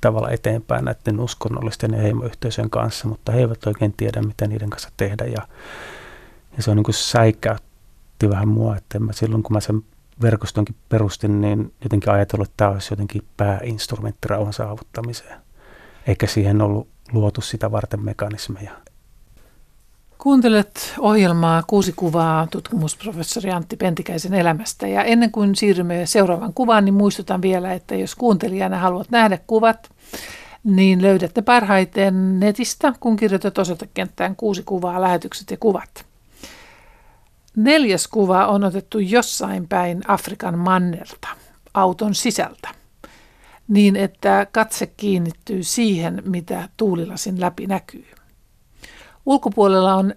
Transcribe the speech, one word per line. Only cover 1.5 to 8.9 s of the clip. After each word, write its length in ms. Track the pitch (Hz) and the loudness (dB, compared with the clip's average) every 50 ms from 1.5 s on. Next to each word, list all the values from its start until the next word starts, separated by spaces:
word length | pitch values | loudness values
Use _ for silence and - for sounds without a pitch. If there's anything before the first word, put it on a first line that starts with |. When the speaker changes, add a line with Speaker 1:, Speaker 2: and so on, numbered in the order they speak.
| 117 123 127 113 - - - 107 | -4 -4 -6 -6 -6 -4 -4 -2
Speaker 1:
ja 100 | 110 107 | 0 0
heimoyhteisöjen 680 | 107 104 110 117 120 113 - - - 120 110 - 113 110 | 0 0 0 -2 -4 -6 -8 -8 -8 -6 -4 -4 -4 -2
kanssa, 380 | - 113 113 110 - - - 113 | -2 -2 -2 -2 -4 -6 -6 -6
mutta 240 | 110 - - - | -8 -6 -4 -2
he 80 | 113 123 | 0 2
eivät 280 | 127 113 113 - - 113 | 2 0 -2 -4 -4 -4
oikein 260 | 107 - 110 104 101 - | -2 -2 -2 -2 -2 -2
tiedä, 240 | - 104 107 113 | -4 -4 -2 -2
mitä 260 | 107 107 107 - 110 104 | -4 -4 -4 -4 -4 -4
niiden 220 | 107 107 104 104 | -4 -4 -6 -8
kanssa 200 | 101 - - - - - | -8 -10 -12 -12 -6 -6
tehdä. 280 | - 101 101 107 113 | -4 -4 -4 -4 -6
Ja, 220 | 123 117 107 - - - - - - - - - - - - - - - - - - - _ _ _ - - | -6 -6 -8 -10 -12 -16 -20 -20 -20 -18 -18 -18 -18 -18 -20 -20 -20 -20 -20 -20 -20 -20 _ _ _ -10 -6
ja 60 | 107 | -2
se 80 | 110 | 2
on 60 | 104 104 | 2 2
niin 60 | 107 | 2
kuin 120 | - 110 | 0 -2
säikäytti 1300 | - - - - 120 113 110 104 - - 110 107 104 - _ _ _ _ _ _ _ _ _ _ - 107 104 | -2 -2 0 2 4 4 4 2 0 -2 -4 -4 -6 -8 _ _ _ _ _ _ _ _ _ _ 0 0 0
vähän 180 | 101 95 104 107 | 2 2 2 2
mua, 280 | 107 110 110 110 104 | 2 2 0 0 -2
että 220 | 98 - - | -4 -6 -8